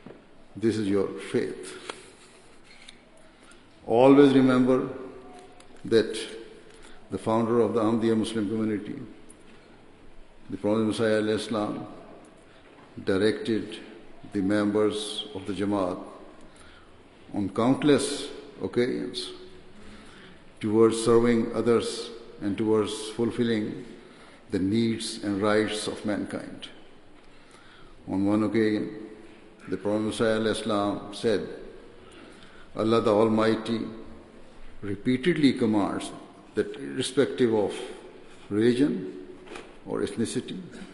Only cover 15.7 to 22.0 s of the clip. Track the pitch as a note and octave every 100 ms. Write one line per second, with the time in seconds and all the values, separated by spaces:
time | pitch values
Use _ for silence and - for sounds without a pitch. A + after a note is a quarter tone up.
15.7 | G2+ F2+ F#2 - - - - - - -
16.7 | - - - - - - - G2 - A2+
17.7 | C3+ D#3 C#3 - - - - - - F#2+
18.7 | - B2 A#2+ - - - - - - -
19.7 | - - - - - - - - - A2
20.7 | G#2+ A2+ A2 - A#2 A#2+ A#2 A2 A2+ A2
21.7 | A2+ F#2 -